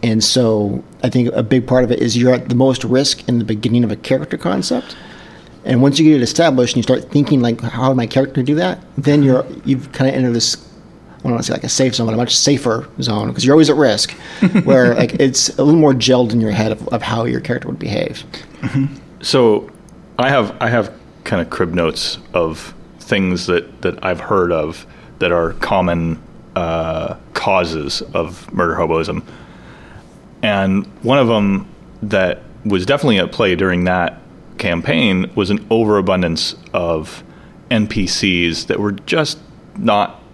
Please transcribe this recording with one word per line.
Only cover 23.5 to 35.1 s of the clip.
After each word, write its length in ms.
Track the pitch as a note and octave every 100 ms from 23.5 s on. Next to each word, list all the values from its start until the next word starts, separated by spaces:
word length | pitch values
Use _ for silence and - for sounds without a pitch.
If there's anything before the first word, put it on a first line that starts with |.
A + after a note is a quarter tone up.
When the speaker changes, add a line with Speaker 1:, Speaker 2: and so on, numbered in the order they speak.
| F2 - -
Speaker 2:
that 220 | F#2 -
I've 140 | F#2 F2
heard 320 | - G2+ F2
of 340 | E2 D#2 E2+ - - - -
that 100 | F2+
are 220 | E2+ E2 -
common, 600 | - G2 F2+ E2+ E2 D#2+ - - - -
uh, 580 | E2+ E2 D#2+ D#2+ E2+ F2 -
causes 680 | - A2+ F#2+ E2+ D#2+ C#2+ - -
of 380 | - E2 F2+ -
murder 220 | F#2 E2+
hoboism. 480 | D#2+ E2 D#2+ D#2+ E2+ - - - - - - - - - - - -
And 440 | A2 G2+ F#2+ G2 F#2+ -
one 160 | A#2 C#3
of 120 | A#2+
'em 360 | A2 G2+ G2 - - - -
that 400 | G#2+ G2+ F#2 - - -
was 200 | G#2+ G2
definitely 340 | F2+ C#3 D3 G2+
at 100 | F2
play 240 | - G#2
during 300 | F2 F#2+ F2+
that 340 | F2+ F2+ E2+ - - - - -
campaign 720 | F#2+ E2+ E2+ - A#2+